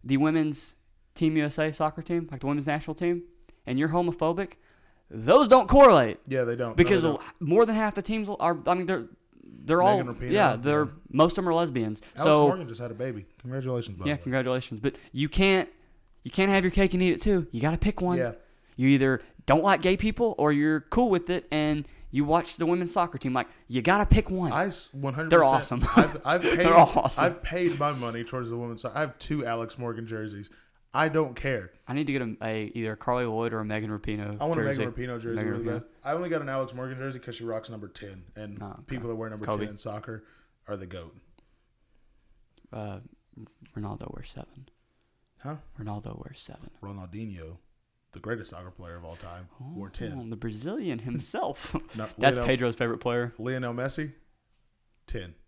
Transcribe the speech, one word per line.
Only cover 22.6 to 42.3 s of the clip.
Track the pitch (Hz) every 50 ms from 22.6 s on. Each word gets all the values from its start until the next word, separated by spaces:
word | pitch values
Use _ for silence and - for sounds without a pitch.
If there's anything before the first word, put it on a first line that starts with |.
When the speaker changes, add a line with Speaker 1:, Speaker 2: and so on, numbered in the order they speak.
| 170
Speaker 1:
women's | 160 175 175 180 170 -
soccer | 190 175 170 -
team. | - - 135 127
Like, | 127 120 - - - _
you | - 120 127
gotta | 113 170 185 208 -
pick | - - 214 202 -
one. | 185 185 180 151
Speaker 2:
I | 117 143 180
s-, | - - - - - -
one | 139 139 139 127
hundred | 147 160 160
percent. | 165 170
Speaker 1:
They're | 156
awesome. | 135 135 131 123 - 123 120 - -
<laughs> | -
Speaker 2:
I've, | - 160 156 - - -
I've | 135 160 180
paid, | - - - -
Speaker 1:
They're | 180 170 165
awesome. | 170 156 - - 151 - - - - 151
Speaker 2:
I've | 180 175 175 -
paid | - 165 180 180 170 147 139
my | 143 151 147
money | 127 123 117 117 117 117
towards | - - 127 123 113
the | 117
women's | 120 120 117 117 110
so-, | - 120 117
I | 143
have | 156 147 - -
two | - - 151 147 127
Alex | 117 113 113 113 113 - 135
Morgan | 123 117 113 113 117
jerseys. | 110 113 110 110 110 104 101 101 - - - _ _ _ _ _ _ -
I | 131 156 160
don't | 147 160 156 131 120
care. | - - 139 131 110 92 87 _ _ _ -
Speaker 1:
I | 123
need | 143 151
to | 147 139
get | 135
a, | 123 113 107 -
a | - 113 110 110 107 104 -
either | 120 113 110 110
a |
Carly | 104 - - 123 123 123
Lloyd | 117 110 110 117 117
or | 113 110
a | 107
Megan | 107 107 107 107 107
Rapinoe | 107 104 - 117 104 104 104 104 104 104
Speaker 2:
I | 139
want | 156 165 -
Speaker 1:
jersey. | 143 139 139 131 110
Speaker 2:
a |
Megan | 120 113 - 123 127
Rapinoe | 123 117
jersey | 113 117 117 110 107
Speaker 1:
Megan | 107
Speaker 2:
really | 104 120 117
Speaker 1:
Rapinoe. | 117 117
Speaker 2:
bad. | 117 - - _ _ -
I | 139 147
only | 170 180 170
got | 160 156
an | 143
Alex | 139 135 135 131 123 120
Morgan | 127 127 131 131
jersey | 127 131 135 131 123
'cause | - 123 113
she | - 117
rocks | 117 113 110 110 -
number | 117 107 101 92
ten, | - - 107 101 98 95 87 - -
and | 107 107 104 101 101
Speaker 1:
Oh, | 104
okay. | 98 98 - -
Speaker 2:
people | - 135 127 117 117
that | 117
wear | 110 113 110
number | 107 104 107
Speaker 1:
Kobe. | 113 110 104 104
Speaker 2:
ten | 104
in | 104
soccer | 104 - 117 104 107 - - 113 107 - _ _ _ _ _ _ _ _ -
are | 104
the | 95 95
goat. | 87 92 90 82 82 - 92 _ _ _ _ _ _ _ _ _ _ _ _ _ _ _ _ _ _ _ _ _ _